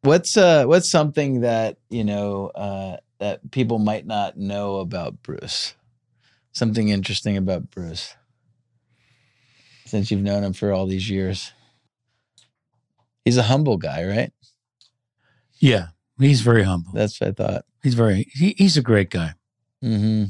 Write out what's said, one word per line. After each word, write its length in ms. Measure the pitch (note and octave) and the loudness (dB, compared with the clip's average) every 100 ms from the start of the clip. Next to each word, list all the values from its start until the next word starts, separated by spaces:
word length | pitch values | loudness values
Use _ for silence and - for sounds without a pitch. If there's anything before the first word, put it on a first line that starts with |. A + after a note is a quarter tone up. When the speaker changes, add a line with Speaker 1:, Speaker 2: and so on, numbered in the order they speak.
Speaker 1:
what's, 340 | C#3 E3+ - A3 | 4 4 2 4
uh, 260 | F3+ D#3 B2+ | 6 6 6
what's 240 | F3 F3 | 4 4
something 520 | E3+ D3+ D3 C#3 B2+ | 0 0 -2 -2 0
that, 360 | A#2+ A2+ A2 - _ | 0 0 -2 -6 _
you 160 | A#2 G#2 | -4 -4
know, 420 | G#2 G2+ G2 G2 - | -2 -4 -6 -8 -8
uh, 420 | G2+ G2 F#2+ - _ _ | -8 -8 -10 -12 _ _
that 320 | G2+ - - | -8 -8 -8
people 260 | C3 A2+ A#2 | -4 -2 0
might 280 | G#2 G#2+ D2 | 0 -2 -6
not 320 | G#2+ G2+ - | -6 -6 -6
know 400 | G2 G2+ G2+ G2 | -8 -6 -4 -6
about 440 | F2+ F#2+ D#2+ - | -6 -8 -8 -12
Bruce? 540 | - - - - - _ _ _ _ _ _ _ _ | -14 -12 -10 -10 -10 _ _ _ _ _ _ _ _
Something 340 | - A#2 A2+ G#2 | -4 -2 0 0
interesting 460 | G2+ F#2+ G2 G#2 G2 | 0 -2 -4 -2 -2
about 320 | F#2+ F2+ - | -2 -4 -6
Bruce, 440 | - E2+ E2+ - _ _ _ _ _ _ _ _ _ _ _ _ _ _ _ _ _ - | -12 -12 -12 -14 _ _ _ _ _ _ _ _ _ _ _ _ _ _ _ _ _ -6
since 260 | G#2+ G2 | -4 -2
you've 100 | G2+ | -2
known 220 | G2+ G2+ | 0 -2
him 100 | G2+ | -2
for 180 | F#2 G2+ | -2 -2
all 140 | F#2+ F#2+ | 0 -2
these 240 | F#2+ G2+ | -4 -4
years. 420 | F#2+ F#2 F#2+ - _ _ _ _ _ _ _ _ _ _ _ _ _ _ _ _ _ B2 | -4 -4 -6 -10 _ _ _ _ _ _ _ _ _ _ _ _ _ _ _ _ _ 2
He's 120 | B2 | 2
a 60 | |
humble 340 | A2 C3+ D3+ G2 | 4 2 2 -2
guy, 280 | D#2 C#2+ F2+ | -4 -6 -4
right? 260 | G#2+ - _ _ _ _ _ _ _ _ _ _ _ _ _ | -4 -4 _ _ _ _ _ _ _ _ _ _ _ _ _
Speaker 2:
Yeah, 300 | C#3 G#2+ E2+ _ _ - | 4 4 -2 _ _ 2
he's 220 | C#3 C3 | 4 4
very 220 | A#2 A#2 | 6 4
humble. 280 | F#2+ F2+ F2 | 4 0 -4
Speaker 1:
That's 260 | G#2 G#2+ - | -2 -2 -2
what 100 | - | -6
I 20 | |
thought. 320 | G2 G#2+ - - _ | -2 -4 -4 -10 _
Speaker 2:
He's 100 | C#3 A#2 | -2 2
very, 320 | A2+ G2 - | 2 2 -2
he, 220 | C3+ F3+ - | 0 0 4
he's 200 | G3 D3+ | 4 4
a 40 | |
great 280 | A#2 G#2+ F#2+ | 4 2 2
guy. 240 | F2+ E2 - _ _ _ _ | -2 -6 -8 _ _ _ _
Speaker 1:
Mm-hmm. 420 | A2+ G#2+ G#2+ A2 | -2 0 2 0